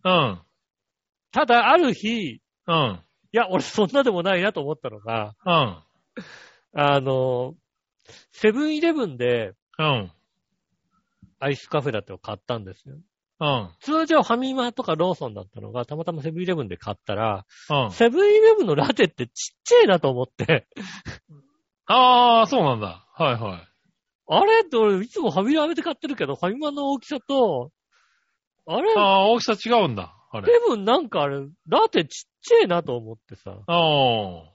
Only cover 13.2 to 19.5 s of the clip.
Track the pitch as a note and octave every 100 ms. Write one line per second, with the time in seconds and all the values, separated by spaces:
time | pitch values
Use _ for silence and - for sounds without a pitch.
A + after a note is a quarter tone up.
13.2 | _ _ D3+ B2+ F#2 _ - D#4 D#4+ D#4
14.2 | G#3 A#3 C4 C4 A#3+ B3 A3 D#3 F3+ E3+
15.2 | C3 G2+ G2 G#2+ G#2 A#2+ A#2+ D3+ E3 E3
16.2 | D3 D#3+ F#3 E3+ G#2+ F2+ G#2+ G2+ - G2+
17.2 | A2 G2 - - - D3 A2+ F2+ A#3 D4
18.2 | G#4 G#4+ A4 A4 A3+ C#3+ - B3+ - -
19.2 | A#2+ - -